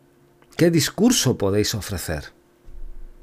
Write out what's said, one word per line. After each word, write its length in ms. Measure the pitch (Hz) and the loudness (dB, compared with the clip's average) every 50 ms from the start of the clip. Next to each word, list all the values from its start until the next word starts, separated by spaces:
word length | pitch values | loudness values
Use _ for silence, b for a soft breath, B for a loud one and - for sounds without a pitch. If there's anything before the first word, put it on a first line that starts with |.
| _ _ _ _ _ _ _ _ _ _ - | _ _ _ _ _ _ _ _ _ _ 0
¿Qué 140 | - 156 175 | 2 2 4
discurso 680 | 170 160 - - - - 202 247 254 - - 135 104 - | 4 4 2 0 0 2 2 4 4 4 2 2 0 2
podéis 360 | 107 98 98 104 104 - - | 0 2 2 2 0 0 -2
ofrecer? 580 | 104 92 - 101 87 - - 82 73 69 - - _ _ _ _ _ _ - - - - - - - - - - - | -4 -6 -6 -8 -8 -6 -6 -6 -6 -8 -12 -18 _ _ _ _ _ _ -18 -14 -12 -12 -10 -10 -12 -14 -14 -16 -20